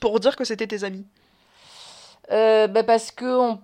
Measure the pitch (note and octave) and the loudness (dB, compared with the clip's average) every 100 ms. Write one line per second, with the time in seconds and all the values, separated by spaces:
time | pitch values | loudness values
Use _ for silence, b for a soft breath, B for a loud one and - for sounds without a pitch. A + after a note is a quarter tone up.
0 | A3+ A3 A#3 - B3+ G#3+ A3 G#3 G3 F#3+ | -2 0 0 -2 -4 -6 -6 -6 -8 -10
1 | G3+ B B B B B B B B B | -16 B B B B B B B B B
2 | B B - G#3+ A3 A3 G#3+ G#3 A3+ A3+ | B B -4 2 4 4 4 2 2 0
3 | A3+ - B3 B3+ B3 A3 | 0 -8 -2 0 0 -2